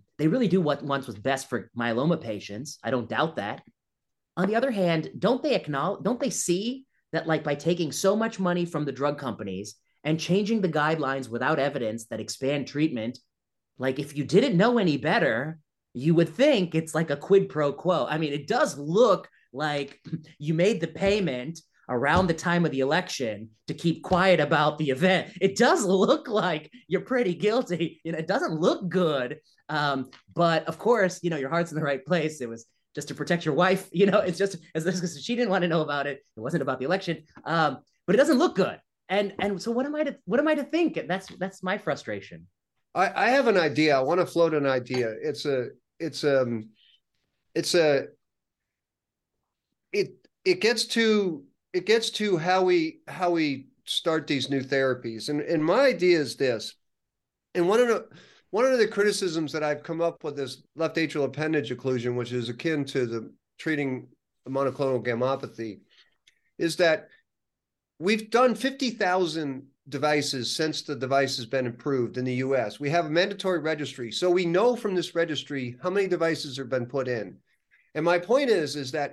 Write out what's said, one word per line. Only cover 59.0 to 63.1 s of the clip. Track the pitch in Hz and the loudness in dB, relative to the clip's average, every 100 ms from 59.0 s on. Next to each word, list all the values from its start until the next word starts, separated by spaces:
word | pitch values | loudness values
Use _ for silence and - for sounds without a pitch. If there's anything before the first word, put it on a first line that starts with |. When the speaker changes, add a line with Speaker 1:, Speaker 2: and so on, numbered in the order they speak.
| 208 202 190 160 151 | 2 2 -2 -2 -2
Speaker 2:
that | 156 | -2
I've | 151 147 | -2 -2
come | 147 165 | -4 -2
up | 165 165 156 | -2 -2 -10
with | 139 | -6
is | 131 - _ 143 | -8 -10 _ -4
left | 160 156 | -2 0
atrial | 160 151 | -2 0
appendage | 135 131 156 156 135 | -2 -2 0 0 -2
occlusion, | 120 135 127 120 123 | -6 -2 -2 -2 -4
which | 120 | -4
is | 123 113 | -4 -4
akin | 120 165 156 139 | -6 -4 -2 -2
to | 139 | -2
the | 120 | -2